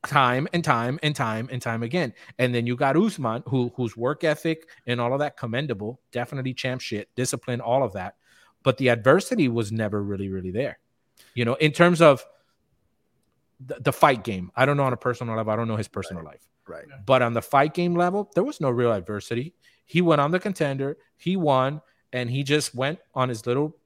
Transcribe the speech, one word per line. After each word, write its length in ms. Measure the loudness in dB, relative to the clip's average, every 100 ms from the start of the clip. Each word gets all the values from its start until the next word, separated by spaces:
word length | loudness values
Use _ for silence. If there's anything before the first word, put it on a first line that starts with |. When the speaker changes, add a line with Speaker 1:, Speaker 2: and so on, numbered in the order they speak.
| 2
Speaker 1:
time 400 | 4 4 2 0
and 100 | -2
time 360 | 0 0 0 -2
and 120 | -2 -2
time 320 | -4 -4 -6
and 100 | -6
time 220 | -6 -4
again. 300 | -4 -4 -4 -8 -20 -2
And 140 | 0 0
then 100 | -2
you 100 | 0
got 220 | 2 2
Usman, 460 | 2 0 -4 -4 -4
who, 240 | -2 -2 -2
whose 200 | -6 -2
work 280 | -4 0
ethic 440 | -2 0 -2 -4 -8 -16 -6
and 120 | -2
all 140 | 0
of 60 | 0
that, 180 | -4 -6
commendable, 640 | -6 -4 -4 -6 -6 -10 _
definitely 420 | -8 -6 -6 -6
champ 280 | -4 -6 -6
shit, 280 | -6 -8 -8 -4
discipline, 460 | -4 -4 -6 -6
all 220 | 0 0
of 100 | 0
that. 220 | -4 -10 -12 _ _ _ _
But 140 | -2 2
the 120 | 2
adversity 580 | 4 6 4 4 0 2
was 240 | 0 -2
never 300 | -2 -2 -2
really, 260 | -4 -4 -4
really 220 | -6 -4
there. 280 | -4 -4 -6 _ _ _ _ -12
You 120 | -2 -2
know, 100 | 2
in 160 | 0
terms 300 | 6 4 8
of 240 | 6 6 0 _ _ _ _ _ _ _ _ _ _ _ _ _
the, 200 | -12 -4
the 140 | -2
fight 300 | 4 4 4
game, 280 | -2 -6 -6 0
I 100 | 2
don't 120 | 2
know 60 |
on 100 | 0
a 40 | 0
personal 380 | -4 -4 -4 -4
level. 160 | -2
I 20 | -2
don't 120 | -2
know 80 | -4
his 100 | -4
personal 360 | -8 -8 -10
Speaker 2:
Right. 80 | -14
Speaker 1:
life. 140 | -20 _ _ -18
Speaker 2:
Right. 180 | -18 -18
Speaker 3:
Yeah. 80 | -16 2
Speaker 1:
But 160 | 4
on 120 | 4
the 80 | 0
fight 320 | 2 4 4
game 220 | 2 0 2
level, 360 | 2 0 -2 0
there 80 |
was 180 | -2 -2
no 80 | -2
real 220 | 2 2
adversity. 640 | 0 -2 -8 -6 -6 -6 _ _ _ _
He 160 | 0
went 200 | 2 4
on 100 | 2
the 80 | 0
Contender, 580 | -4 -2 -2 -2 -6 -6 _ _
he 180 | -4 0
won, 460 | 2 2 2 -2 _ _ _
and 160 | -6 -4
he 140 | -4
just 300 | 0 0 0
went 260 | -4 -4 -4 _
on 160 | -2 -2
his 160 | -2 -2
little 300 | 0 -2 -6